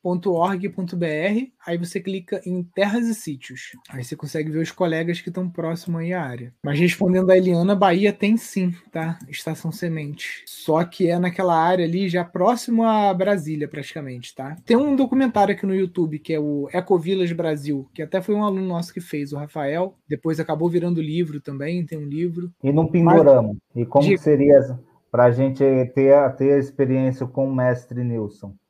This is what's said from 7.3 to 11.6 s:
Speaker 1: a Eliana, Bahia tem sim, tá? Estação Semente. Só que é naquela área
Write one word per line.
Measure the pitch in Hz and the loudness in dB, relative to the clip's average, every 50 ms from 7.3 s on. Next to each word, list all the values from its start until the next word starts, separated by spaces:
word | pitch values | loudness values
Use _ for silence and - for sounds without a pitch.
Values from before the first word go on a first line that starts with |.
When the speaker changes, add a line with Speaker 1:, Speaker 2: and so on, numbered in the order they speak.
Speaker 1:
a | 185 | 6
Eliana, | 185 185 185 175 170 175 190 202 | 6 6 4 2 2 2 2 2
Bahia | 190 202 190 175 185 202 202 | 4 4 4 4 4 2 0
tem | 202 _ 208 202 226 | 0 _ 0 2 2
sim, | 226 - - - 196 185 180 175 175 _ _ | 0 -2 -4 -4 -2 -2 -2 -4 -6 _ _
tá? | _ 160 160 165 165 - - - | _ -6 -6 -6 -6 -8 -12 -16
Estação | - - - 165 156 - - 165 | -16 -10 -8 -8 -10 -6 -8 -8
Semente. | 160 - 180 170 165 156 147 143 143 139 - - - - - | -8 -6 -6 -6 -6 -6 -8 -10 -12 -12 -12 -14 -14 -14 -16
Só | - - - - - 156 160 | -20 -20 -8 -2 0 2 2
que | 170 170 - - 185 170 | 0 -2 -2 -2 0 0
é | 170 170 | 2 0
naquela | 180 180 175 - 190 180 170 | 0 -2 -2 0 0 2 2
área | 160 | 4